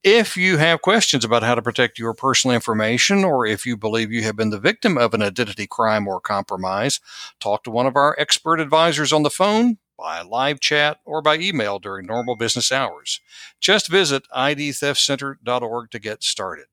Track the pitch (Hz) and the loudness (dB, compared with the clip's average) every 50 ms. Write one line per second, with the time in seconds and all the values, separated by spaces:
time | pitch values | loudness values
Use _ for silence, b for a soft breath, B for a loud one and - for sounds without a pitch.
0 | - 190 214 233 214 - - 180 180 190 180 147 156 165 170 156 - 185 208 233 | 6 6 6 6 4 2 -2 0 2 2 4 4 4 4 4 2 2 2 2 4
1 | - - - 131 110 110 117 117 110 117 123 117 110 123 117 - 123 113 _ - | 2 2 0 0 2 2 2 2 4 2 0 2 0 -2 0 2 0 0 _ -6
2 | 117 113 110 - - 135 123 - - 131 123 117 - - 110 107 110 110 117 123 | -8 -8 -6 -2 -2 0 2 2 2 2 2 0 0 -2 -2 0 0 0 2 0
3 | - - 202 196 190 180 147 127 117 107 107 98 - 123 120 107 110 110 110 113 | 2 2 2 2 2 2 2 0 0 0 -2 -4 -4 -6 -6 -4 -4 -2 -2 -2
4 | 113 107 113 117 110 110 104 107 110 110 107 101 104 170 226 _ - 220 170 131 | -2 -2 -4 -2 -2 -2 -2 -2 -2 -2 -2 0 -2 -2 -2 _ 0 0 2 2
5 | 120 110 - 104 104 101 92 - 120 104 98 - 101 - - - 117 110 107 107 | 0 0 0 -2 -4 -4 -2 -4 -4 -4 -4 -10 -10 -8 -2 0 0 2 2 0
6 | 101 98 95 92 - - 104 98 98 - 101 92 92 92 190 196 233 139 - - | 0 -2 -6 -6 -4 -4 -4 -4 -2 -4 -8 -6 -4 -4 -2 -2 -2 -2 -4 -6
7 | B B B B B B B B - 104 104 - - 127 110 120 127 135 123 143 | B B B B B B B B -4 -2 -2 -2 -4 -4 -2 0 0 2 2 4
8 | 139 147 - - 147 - - - _ 160 165 160 156 139 151 160 165 170 151 143 | 2 2 2 0 -2 -2 -2 -2 _ 0 0 0 2 2 4 4 4 4 2 0
9 | 151 131 156 151 151 143 - - 185 208 214 226 240 247 226 _ _ _ _ - | 0 2 2 2 2 0 2 2 2 2 4 4 2 2 0 _ _ _ _ -12
10 | 160 160 160 - 85 92 110 120 135 143 151 139 - - 147 147 147 151 156 _ | -10 -10 -8 -8 -8 -6 -4 -2 -2 -2 -2 -2 -2 0 2 2 2 2 0 _
11 | _ - 147 156 147 156 151 156 175 196 185 139 110 104 101 98 - 101 98 95 | _ -8 -8 0 2 2 2 2 0 -2 -2 0 -2 -2 -4 -6 -8 -10 -12 -12
12 | 92 92 110 120 117 120 123 120 117 110 - 123 113 - 127 135 131 107 78 - | -8 -6 -6 -4 -4 -4 -4 -2 -2 -2 -2 -2 0 0 0 0 -2 -4 -6 -10
13 | _ - - - B B B B B B B B - - 202 208 - - 165 196 | _ -10 -10 -10 B B B B B B B B 2 4 4 4 2 2 2 2
14 | 185 147 139 135 _ _ - 131 131 143 147 143 147 143 131 - 147 143 135 - | 4 4 0 -2 _ _ -4 -2 0 0 0 -2 -4 -6 -4 -2 -2 -2 0 0
15 | - - 139 131 139 139 135 _ _ 123 123 127 123 113 117 120 117 113 - 113 | 0 0 0 -2 -4 -10 -10 _ _ -4 -2 -2 -2 -4 -6 -8 -10 -10 -16 -10
16 | 104 107 107 - - - - - 98 92 82 76 69 _ | -8 -10 -8 -6 -6 -6 -4 -4 -6 -8 -8 -12 -16 _